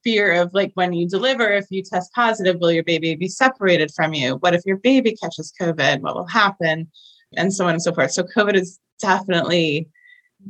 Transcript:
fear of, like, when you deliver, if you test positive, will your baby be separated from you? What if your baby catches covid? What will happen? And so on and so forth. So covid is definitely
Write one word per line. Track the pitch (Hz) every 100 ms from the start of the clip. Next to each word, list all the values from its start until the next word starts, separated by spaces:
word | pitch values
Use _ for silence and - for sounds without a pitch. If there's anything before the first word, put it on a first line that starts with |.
fear | 240 214 202
of, | 170 175
like, | 185 196 190
when | 180
you | 170 175
deliver, | 190 254 247 220
if | 202 196
you | 190
test | 190 185 180
positive, | - 180 196 185 175
will | 170
your | 165
baby | 165 165 165 156
be | 185
separated | - 262 262 190 175 151 -
from | -
you? | 156 127 131
What | 180
if | 175 196
your | 190
baby | 240 269 220 214
catches | 170 - 156 -
covid? | 175 165 165 139
What | 147
will | - 170
happen? | 226 202 196 165 160 160 _ - _ _ -
And | 185
so | 196 180
on |
and | 165
so | 170
forth. | 165 131
So | -
covid | 175 - 208
is | 196 185 - _ -
definitely | 202 185 190 170 - 175 160 147 165 _ _ - _ _ 196